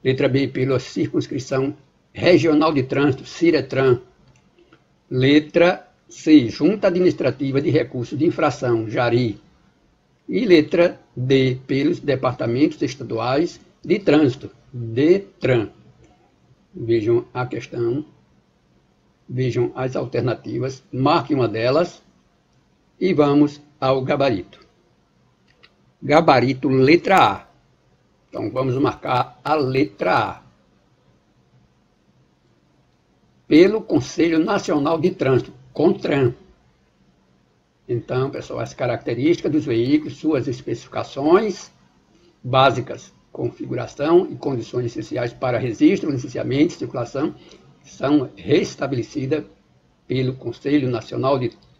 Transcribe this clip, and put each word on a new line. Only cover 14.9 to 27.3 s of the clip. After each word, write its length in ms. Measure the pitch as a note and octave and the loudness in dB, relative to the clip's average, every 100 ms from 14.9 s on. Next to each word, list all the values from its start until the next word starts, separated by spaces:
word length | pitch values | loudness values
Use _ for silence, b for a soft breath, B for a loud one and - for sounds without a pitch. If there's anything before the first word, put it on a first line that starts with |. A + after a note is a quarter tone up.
| A#2 D#3 G3 G3 _ B2+ B2 G2+ - - _ _ _ _ _ _ _ _ | 0 2 2 0 _ 0 0 -2 -12 -20 _ _ _ _ _ _ _ _
Vejam 500 | F3+ A2+ A2+ G#2+ A#2+ - | -10 -2 -2 2 0 -2
a 140 | B2 | -8
questão, 580 | B2+ - - - A#2 C#4 D#4 _ _ _ _ _ _ _ _ _ _ _ - | -6 -8 -10 -4 -2 -4 -8 _ _ _ _ _ _ _ _ _ _ _ -10
vejam 420 | B2+ B2+ - - | -4 -2 -2 -4
as 200 | - C3 | -4 -6
alternativas, 840 | C3 B2 B2 A#2 A2+ - A#2+ B2+ C3 _ | -4 -4 -4 -4 -6 -8 -6 -8 -10 _
marque 440 | B2+ C3+ E3 C3+ | -2 0 0 0
uma 120 | C#3 A#2+ | 0 0
delas 540 | G#2+ A#2+ D3 F3 - _ _ _ _ _ _ _ _ _ _ | 0 0 0 0 -6 _ _ _ _ _ _ _ _ _ _
e 140 | F#3 | -2
vamos 480 | D3+ C#3+ C#3+ D3 - _ _ | 2 2 4 2 -2 _ _
ao 220 | C3 C3+ | -2 0
gabarito. 640 | C3+ C#3+ C#3 G2+ - - _ _ _ _ _ _ _ _ _ _ _ _ _ _ | 0 0 0 -2 -8 -20 _ _ _ _ _ _ _ _ _ _ _ _ _ _
Gabarito 680 | C3 D3+ E3 C3 A#2+ C3 D3 | 2 4 6 4 2 -2 0
letra 500 | C3 C3 E3+ - F#3+ | 4 6 4 4 4
A. 300 | A2+ | 4